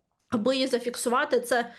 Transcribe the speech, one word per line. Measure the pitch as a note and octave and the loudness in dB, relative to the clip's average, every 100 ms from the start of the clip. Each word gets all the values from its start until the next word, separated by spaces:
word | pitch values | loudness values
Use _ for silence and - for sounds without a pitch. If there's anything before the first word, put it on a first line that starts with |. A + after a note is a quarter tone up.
| _ _ - | _ _ -4
аби | A#3+ A3+ C4+ | -2 2 2
її | C4 | 2
зафіксувати, | A#3+ B3 A#3+ B3+ B3+ D4 A#3+ | 0 -2 -4 0 0 2 0
це | A#3+ B3 A#3+ | 2 -2 -2